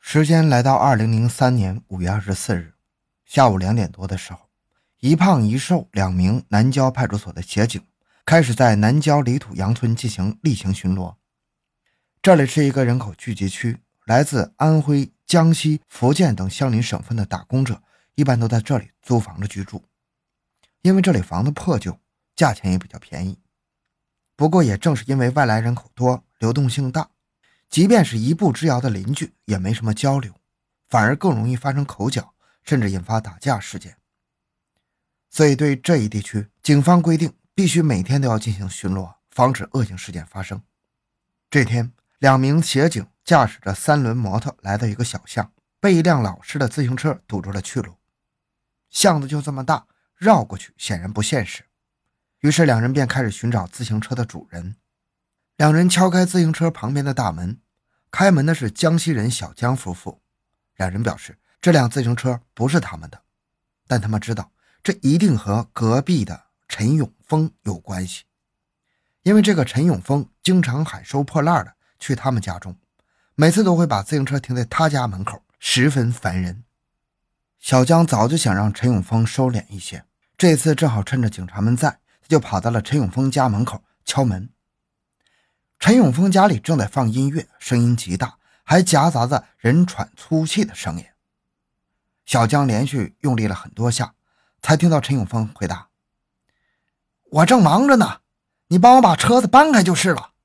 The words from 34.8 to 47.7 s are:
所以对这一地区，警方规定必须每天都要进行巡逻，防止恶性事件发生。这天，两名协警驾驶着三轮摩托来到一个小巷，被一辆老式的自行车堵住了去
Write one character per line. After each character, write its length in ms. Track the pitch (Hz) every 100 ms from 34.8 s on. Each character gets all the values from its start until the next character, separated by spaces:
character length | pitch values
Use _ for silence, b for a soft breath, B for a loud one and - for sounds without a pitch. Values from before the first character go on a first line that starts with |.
| _ _ _ _ _
所 140 | -
以 120 | 151 131
对 180 | 147
这 220 | 131 - 160
一 120 | 107
地 140 | 107
区， 260 | 104 107 104 _
警 180 | - 143
方 220 | 143 175
规 140 | 165 165
定 160 | 165 - _
必 120 | - 185
须 160 | 170
每 220 | 160 101
天 160 | 92 139
都 80 | 131
要 100 | 110
进 140 | 113
行 180 | 98 95
巡 200 | - 95
逻， 240 | 95 90 _ _
防 220 | - 123
止 160 | 131 -
恶 120 | 135
性 140 | 107 92
事 140 | -
件 120 | 87 80
发 160 | 95
生。 200 | 95 101 _ _ _ _ _ _ _ _ _
这 140 | 147
天， 280 | 110 120 117 _ _ _
两 200 | 139 131
名 240 | 131 156
协 260 | - 135 160
警 160 | 117 - _
驾 200 | - 160
驶 140 | 113 -
着 140 | 98
三 260 | 95 - 147
轮 160 | 123 120
摩 220 | 107 101
托 180 | 139 -
来 180 | 98 104
到 80 | 113
一 80 |
个 100 | 104
小 160 | 123 - -
巷， 240 | - - _ _ _
被 120 | 202
一 80 | 170
辆 200 | 165 147
老 180 | 104 87
式 200 | - 143
的 80 | 123
自 160 | -
行 120 | 123 127
车 240 | 156 135 _
堵 140 | 101
住 100 | 90
了 100 | 98
去 200 | -